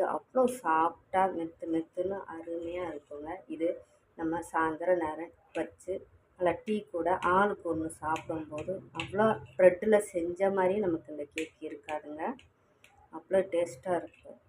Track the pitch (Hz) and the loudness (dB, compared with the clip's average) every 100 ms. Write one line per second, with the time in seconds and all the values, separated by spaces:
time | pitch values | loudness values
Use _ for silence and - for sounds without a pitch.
0 | - - - 254 247 254 170 160 165 - | 0 -2 -2 2 2 2 2 4 2 0
1 | _ 185 190 170 165 - 170 165 165 180 | _ 2 2 0 -6 -8 -2 -2 -2 -4
2 | 185 196 - 165 170 170 170 175 170 147 | -4 -4 -8 -12 -8 -8 -6 -6 -6 -8
3 | - 147 151 185 - 151 170 170 - _ | -12 -12 -10 -10 -10 -2 -2 -2 -10 _
4 | _ - 160 170 175 165 160 156 175 180 | _ -8 -4 -4 -4 -2 0 0 2 2
5 | 156 156 170 - _ 165 - - - 190 | 0 -4 -10 -16 _ -6 -6 -8 -10 -8
6 | - _ _ - 175 170 - 214 - 175 | -10 _ _ -2 0 0 -2 -4 -4 -2
7 | 165 180 175 185 202 - 170 160 160 - | 0 2 4 4 4 0 -4 -4 -4 -6
8 | 151 160 - 160 156 151 175 190 - - | -4 -4 -4 -8 -8 -8 -6 -8 -8 -8
9 | - 196 220 - - - 185 175 214 208 | -2 2 2 2 -4 6 8 8 6 4
10 | 208 180 170 175 196 196 185 208 185 156 | 4 -2 -2 2 2 4 2 2 0 -2
11 | - 151 147 156 160 - 156 143 - 151 | -6 -12 -10 -8 -10 -10 -12 -12 -8 -8
12 | 147 151 190 254 - _ _ _ _ _ | -8 -8 -6 -8 -14 _ _ _ _ _
13 | _ 160 - 190 185 170 170 - 190 175 | _ -16 0 0 2 -2 -2 -4 -4 -2
14 | - - - - | -4 -14 -20 -20